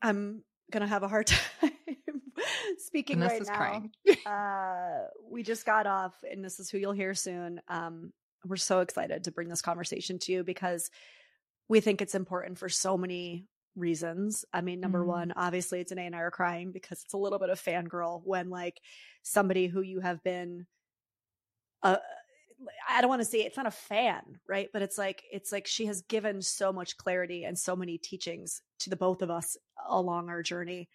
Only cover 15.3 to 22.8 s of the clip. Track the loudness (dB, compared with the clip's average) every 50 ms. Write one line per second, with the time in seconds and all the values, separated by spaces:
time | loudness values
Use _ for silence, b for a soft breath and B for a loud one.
15.3 | -2 0 0 0 0 0 -2 -2 -4 -4 -4 -4 -6 -8 -6 -6 -4 -4 -4 -2
16.3 | 0 0 0 0 0 -2 -6 -8 -10 -10 -12 -14 -16 -14 -12 -8 -4 -2 0 0
17.3 | 0 0 0 0 0 0 0 -2 -2 -2 -2 -4 -4 -4 -2 -2 -4 -4 -4 -2
18.3 | -2 0 -2 -2 -6 -6 -6 -6 -8 -10 B B B B B B B B B 2
19.3 | 4 6 6 6 6 4 4 4 2 0 -2 -2 -2 -2 -2 -2 -2 -2 -2 -2
20.3 | -2 -2 -4 -8 -8 -10 -12 -16 _ _ _ _ _ _ _ _ _ _ _ _
21.3 | _ _ _ _ _ _ _ _ _ 2 4 4 4 4 2 -4 -14 -14 -16 _
22.3 | _ _ _ _ -20 -18 -18 -16 -14 -8